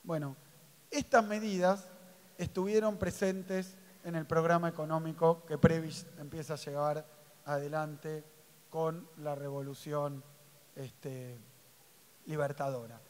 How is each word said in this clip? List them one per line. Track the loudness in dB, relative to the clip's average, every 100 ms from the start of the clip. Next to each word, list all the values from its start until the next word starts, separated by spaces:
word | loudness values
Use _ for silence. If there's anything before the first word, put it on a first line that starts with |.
Bueno, | -4 -4 -4 -8 -18 -20 -20 -20 -6
estas | -4 6 6
medidas | 6 -2 0 4 4 4 -2 -20 -20 -20 -20 -6
estuvieron | -4 -2 2 2 2 0
presentes | -4 0 0 0 -2 -4 -4 -14 -20 -12
en | -6
el | -4
programa | 2 4 6 4 4
económico | -2 -2 0 -2 4 6 6 0
que | 6
Prebisch | 6 6 -2 -8 -12 -14
empieza | -10 -8 -6
a | -6
llevar | -4 0 0 0 -6 -20 -20 -16
adelante | -4 -4 -2 -2 -4 -6 -8 -8 -10 -20 -20 -20 -8
con | -2 -2 -2 -12 -10
la | -6
revolución, | -6 -6 -6 -6 -10 -4 -2 -2 -4 -14 -20 -20 -20 -20
este, | -12 -12 -10 -10 -10 -12 -14 -18 -20 -20 -20 -20 -20 -20 -20 -8
libertadora. | -4 -2 -2 -4 -4 -8 -18